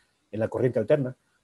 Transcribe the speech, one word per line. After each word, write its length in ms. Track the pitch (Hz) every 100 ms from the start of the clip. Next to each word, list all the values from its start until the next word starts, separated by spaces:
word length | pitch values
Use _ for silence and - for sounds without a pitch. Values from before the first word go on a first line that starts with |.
| _ _ _
en 80 | 107
la 80 | 107
corriente 320 | 107 123 117
alterna. 340 | 110 151 127 - _ _